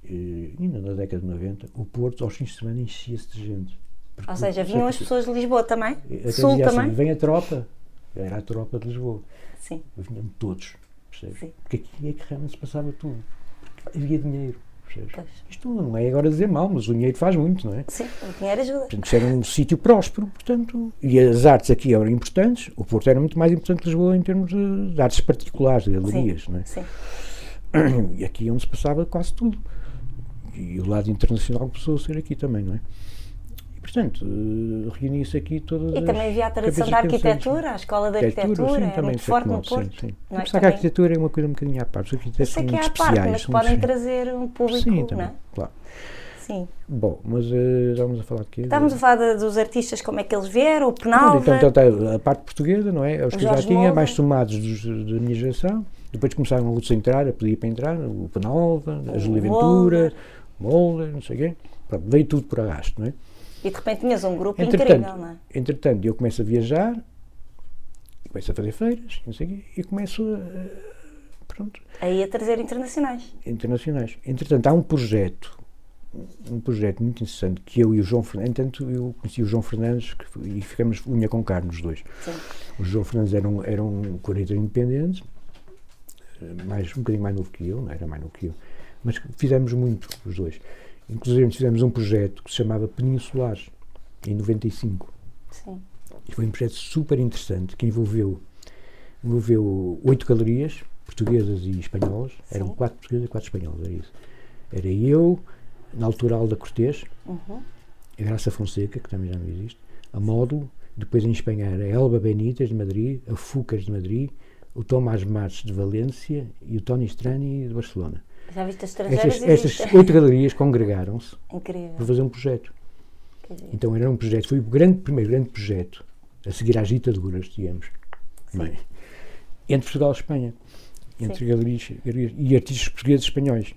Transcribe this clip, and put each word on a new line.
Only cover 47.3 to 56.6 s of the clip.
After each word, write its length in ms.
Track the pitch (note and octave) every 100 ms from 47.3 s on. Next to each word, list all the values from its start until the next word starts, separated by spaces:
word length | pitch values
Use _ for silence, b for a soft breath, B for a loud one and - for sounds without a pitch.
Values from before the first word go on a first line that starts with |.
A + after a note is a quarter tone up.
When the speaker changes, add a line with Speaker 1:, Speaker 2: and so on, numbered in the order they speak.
| A#2 A#2
Speaker 1:
eh, 400 | B2 B2+ B2+ B2
estávamos 260 | A#2+ B2 A#2+
a 40 |
falar 180 | A2 A#2
de 60 | G#2+
quê? 120 | -
Speaker 2:
Estávamos 320 | B2 C#4+ -
a 40 | C4
falar 180 | B3+ A#3+ A#3
de, 60 | A3
dos 180 | G#3+ G#3
artistas, 440 | A3 B3 A#3+ A3
como 180 | - G#3
é 40 |
que 120 | G3+ G#3
eles 120 | G3
vieram, 420 | G#3 D4 D#4 C4+
o 40 |
Penalva. 460 | A#3+ A#3 A#3 C#4+ D4
Speaker 1:
Então, 160 | D#3 C3
então, 140 | C#3
tá, 440 | C3 C3 G#2 A2 A2
a 40 |
parte 240 | C#3 C#3
portuguesa, 480 | - - D3+ G3+ G#3
não 120 | E3+
é? 220 | C#3 D3+ C3+
Os 80 |
Speaker 2:
O 40 | F#3+
Speaker 1:
que 60 |
eu 40 | G#3+
já 60 |
Speaker 2:
Jorge 140 | E3+ -
Speaker 1:
tinha, 120 | F3+
Speaker 2:
Moura. 160 | F#3 D#3+
Speaker 1:
mais 160 | D3+
somados 460 | - C#3+ C3+ A#2 G#2+
dos, 240 | A2 A2 A2
da 340 | A2 G#2+ A2+
minha 140 | A#2+
geração. 500 | A#2 B2+ B2 F3+ G#3+ G#3 b b
Depois 200 | A2+ B2 -
começaram 320 | C#3 B2+